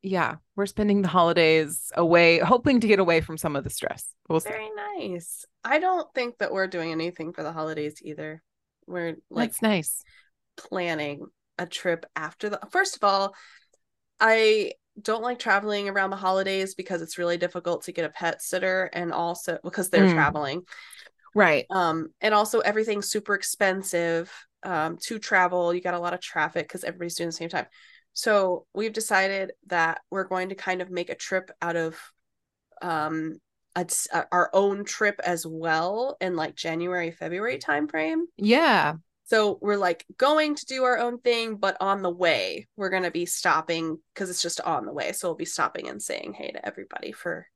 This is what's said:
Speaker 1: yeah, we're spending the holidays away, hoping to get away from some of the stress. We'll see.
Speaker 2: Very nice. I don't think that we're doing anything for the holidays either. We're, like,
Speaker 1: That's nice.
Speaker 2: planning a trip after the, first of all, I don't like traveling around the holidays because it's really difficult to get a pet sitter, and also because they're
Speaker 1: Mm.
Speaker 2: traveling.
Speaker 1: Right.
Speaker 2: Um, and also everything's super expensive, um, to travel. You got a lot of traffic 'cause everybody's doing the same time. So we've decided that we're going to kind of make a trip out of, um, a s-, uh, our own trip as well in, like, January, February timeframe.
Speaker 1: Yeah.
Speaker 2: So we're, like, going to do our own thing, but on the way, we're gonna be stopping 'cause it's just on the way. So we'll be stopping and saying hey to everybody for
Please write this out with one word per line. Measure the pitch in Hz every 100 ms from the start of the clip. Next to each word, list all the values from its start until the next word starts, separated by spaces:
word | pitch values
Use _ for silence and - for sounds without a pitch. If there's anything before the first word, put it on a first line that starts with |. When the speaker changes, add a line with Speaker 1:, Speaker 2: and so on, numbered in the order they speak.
Speaker 1:
yeah, | 196 185 156 - _ -
we're | 202
spending | - 208 202
the | 185
holidays | 180 170 170 160 160 151 165 - -
away, | 170 170 170 165
hoping | 156 247 285 254
to | 214
get | 196
away | 180 165
from | 160 160
some | 165
of | 143
the | 135
stress. | - - - - _ _
We'll | 160
see. | -
Speaker 2:
Very | 214 427 415 415 392
nice. | 220 175 170 - - _
I | 226 294
don't | 370 359 -
think | - 240 240
that | 202
we're | 190 190
doing | 185 165
anything | 160 165 175 165
for | 175
the | 151
holidays | 165 156 156 151 151
either. | - 151 156 160 _ _ _ _ -
We're, | 180 170 160 _
like, | 233 233
Speaker 1:
That's | -
nice. | 220 196 151 - - _ _ _ _ -
Speaker 2:
planning | - 190 175 160 147 143 - _ _ -
a | 175
trip | - 180 165 - -
after | 156 - 214
the, | 208 208
first | 359 381 -
of |
all, | 202 196 196 - - - _ _ _ _ _ _
I | 220 220 220 214 185 - _ -
don't | 208 220
like | 233 240
traveling | 233 196 214 208 202
around | 196 190
the | 196
holidays | 190 190 190 190 190
because | 190 180 175
it's | 165 -
really | 175 175
difficult | 175 180 175 170
to | -
get | 175
a | 156
pet | - 170 -
sitter, | - 185 190 185 180
and | - 175
also | - 170 175 - 165
because | 185 - 180
they're | - 190
Speaker 1:
Mm. |
Speaker 2:
traveling. | 165 147 151 143 160 180 - - - - _ _ 208
Speaker 1:
Right. | 185 147 -
Speaker 2:
Um, | 190 170 160 160 _
and | 214
also | 208 214 226
everything's | - 214 220 208 202
super | 214 202
expensive, | 196 - - 196 190 190 170 170 165 170 - - _
um, | 190 170 156 170
to | - 220
travel. | - 196 180 180 175
You | 175
got | 180
a | 175
lot | 175
of | 180
traffic | - 165 156 170 -
'cause | 175
everybody's | - 175 170
doing | - 170
the |
same | 165 170
time. | 170 - _ _ _ _
So | - - 208 190 180 _
we've | 185 220
decided | 220 220 196 196 196 190 - -
that | 175 165 - _
we're | 190
going | 185 185 185
to | 190
kind | - 185
of | 185
make | 175 175
a |
trip | - - 190 185 -
out | 175 165
of, | 160 160 - _ _ _ _ _ _ -
um, | 180 165 151 160 160 - _ _ _ 175
a |
s-, | 175 - -
uh, | 170 -
our | 180 175
own | 190 202 196
trip | 202 - 208 202
as | - 170 165
well | 160 165 160 175 214 262 -
in, | 185
like, | 175 156 -
January, | 165 165 175 180 170
February | 170 160 180 226 262
timeframe. | - 294 302 320 311 320 339 -
Speaker 1:
Yeah. | 208 240 311 202 147 160 _ _ -
Speaker 2:
So | 226 208 -
we're, | 208 202
like, | 185 170 - -
going | 269 311 311 294
to | -
do | 262
our | 254 240
own | 240 240
thing, | 240 233 226 208
but | 202 -
on | 196 196
the | 185
way, | 175 175 131 92 78 - -
we're | 190
gonna | 185 180
be | 170 175
stopping | - 180 156 156 165 165 156 _ -
'cause | 190
it's | 180
just | 170 -
on | - 151 -
the |
way. | 143 -
So | - 180
we'll | 160
be |
stopping | 175 - 139 - -
and | -
saying | - - -
hey | - -
to | - -
everybody | - - - -
for | - 175 165 -